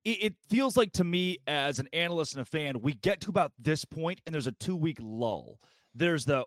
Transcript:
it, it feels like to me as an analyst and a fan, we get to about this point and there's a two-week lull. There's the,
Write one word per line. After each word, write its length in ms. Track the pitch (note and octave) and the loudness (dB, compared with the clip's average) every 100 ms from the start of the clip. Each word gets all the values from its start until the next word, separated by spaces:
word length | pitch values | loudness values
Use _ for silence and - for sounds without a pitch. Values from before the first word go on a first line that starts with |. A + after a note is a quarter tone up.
it, 200 | A3 G#3 | -4 0
it 120 | G#3+ - - | 0 -2 0
feels 260 | B3 C4+ B3 | 2 4 4
like 140 | A3 | 2
to 100 | - | 2
me 340 | F3 F3+ F3+ F3+ - | 2 2 2 -2 -2
as 320 | D3 C#3 C3+ | 0 0 -2
an 80 | C3+ | -4
analyst 400 | D#3+ E3+ E3+ D3+ | -2 0 0 -2
and 80 | C#3 | -4
a 40 | A#2+ | -4
fan, 360 | D#3+ D3 B2+ | -4 -4 -2
we 120 | C3 | -2
get 260 | C#3+ F3+ G3 | 0 0 0
to 80 | G3+ | 0
about 220 | F#3+ D3+ _ | 0 0 _
this 260 | A#2+ D#3 - | 0 0 -2
point 360 | D#3+ E3 F#3 - | -6 -4 -6 -6
and 80 | |
there's 140 | D#3 B2+ | -4 -4
a 60 | |
two-week 440 | A2+ - F3+ D#3 C3 | -4 -4 0 -2 -2
lull. 580 | A2+ A2 A#2+ E2+ A1 - _ _ _ | -8 -2 -2 -2 -8 -20 _ _ _
There's 320 | A#2+ E3+ D#3 A#2+ | 0 2 2 2
the, 180 | C3+ | 0